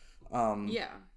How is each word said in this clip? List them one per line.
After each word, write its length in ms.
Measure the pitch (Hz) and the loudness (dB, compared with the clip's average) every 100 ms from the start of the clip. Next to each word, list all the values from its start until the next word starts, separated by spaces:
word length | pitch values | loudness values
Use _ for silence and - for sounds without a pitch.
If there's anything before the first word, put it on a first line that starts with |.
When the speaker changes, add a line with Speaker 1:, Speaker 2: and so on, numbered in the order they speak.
| - - - | -20 -20 -4
Speaker 1:
Um, 360 | 120 113 104 101 | 2 2 2 0
Speaker 2:
Yeah. 240 | 113 - 98 - | -2 -4 -8 -18